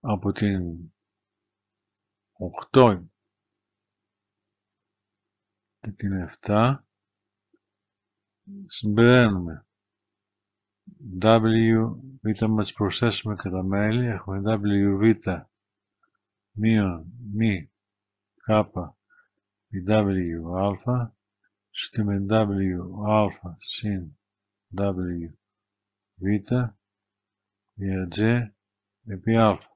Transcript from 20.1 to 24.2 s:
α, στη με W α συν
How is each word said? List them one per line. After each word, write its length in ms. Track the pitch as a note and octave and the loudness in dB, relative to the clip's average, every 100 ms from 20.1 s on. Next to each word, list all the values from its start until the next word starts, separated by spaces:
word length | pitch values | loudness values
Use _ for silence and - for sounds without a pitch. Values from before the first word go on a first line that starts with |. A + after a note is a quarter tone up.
| F#2+ F2 E2+ E2 F2+ G2 F#2+ A#2+ | 0 -2 -6 -6 -2 -2 -2 -4
α, 260 | B2 A#2 _ _ _ _ _ _ | -2 -4 _ _ _ _ _ _
στη 340 | - - - | -16 -10 -4
με 220 | G#2 G2+ G2 | -2 -2 0
W 800 | A2 G#2+ G2 F#2+ F2+ F2+ F#2 G#2 | 0 2 0 -2 -2 -8 -8 0
α 460 | G#2+ G#2 - F#2 E2+ | 2 0 -4 -16 -16
συν 580 | - - G#2+ G2 E2 C#2+ | -14 -10 -6 -6 -8 -18